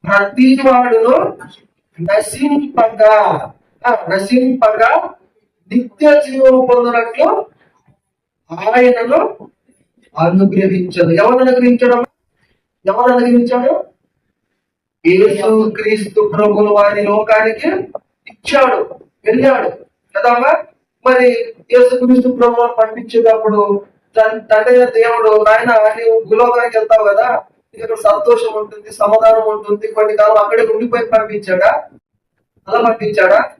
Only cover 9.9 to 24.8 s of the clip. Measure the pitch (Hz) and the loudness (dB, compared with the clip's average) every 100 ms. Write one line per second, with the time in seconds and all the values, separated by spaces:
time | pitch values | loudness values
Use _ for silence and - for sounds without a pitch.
9.9 | _ _ - 170 185 196 190 190 185 - | _ _ -4 0 2 2 0 -2 -2 -6
10.9 | 175 170 165 - 247 254 247 247 240 247 | -2 0 2 2 2 2 2 2 2 2
11.9 | 240 254 _ _ _ _ _ _ _ 190 | 0 -4 _ _ _ _ _ _ _ -4
12.9 | 220 254 247 240 240 240 247 247 330 - | 0 0 2 2 2 0 -2 -2 -4 -8
13.9 | _ _ _ _ _ _ _ _ _ _ | _ _ _ _ _ _ _ _ _ _
14.9 | _ 165 190 214 202 220 220 214 - 214 | _ 0 2 2 0 0 0 -2 -4 -4
15.9 | 214 202 - 208 175 208 202 208 208 202 | -4 -2 -2 -2 0 0 0 0 2 0
16.9 | 208 202 208 214 214 220 220 311 381 - | 0 -2 -2 0 0 0 -2 -4 -6 -8
17.9 | - _ _ - 220 - 277 254 - - | -16 _ _ -20 _ -4 0 2 0 -6
18.9 | - _ _ 208 247 269 262 - - - | -12 _ _ -2 0 2 0 -4 -10 -20
19.9 | _ _ 196 240 240 269 640 - _ _ | _ _ -4 0 0 0 -2 -4 _ _
20.9 | _ 254 254 247 226 - - _ 247 247 | _ 0 2 2 0 -8 -14 _ 2 2
21.9 | 254 247 254 247 - 240 240 233 233 220 | 2 2 2 0 0 0 0 -2 -2 -4
22.9 | 233 - 233 226 220 220 208 202 202 - | -4 -4 0 2 2 0 -2 -2 -4 -6
23.9 | _ _ 220 214 220 214 214 233 247 | _ _ 0 0 -2 -2 0 4 2